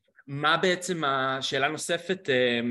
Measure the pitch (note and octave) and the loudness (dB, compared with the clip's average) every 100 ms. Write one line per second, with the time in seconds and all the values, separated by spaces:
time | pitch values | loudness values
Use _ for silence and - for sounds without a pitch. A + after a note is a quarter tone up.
0 | _ _ - C#3+ D3 E3 F#3 F3+ F3+ F3 | _ _ -12 -2 2 2 2 0 -2 -2
1 | D3 C3+ C3 C3 C3 C#3 C#3 D3+ - E3+ | 0 0 0 -2 -2 0 0 -2 -4 -4
2 | - F#3 - B2+ B2+ A#2+ A#2+ | -2 -4 0 2 4 2 -2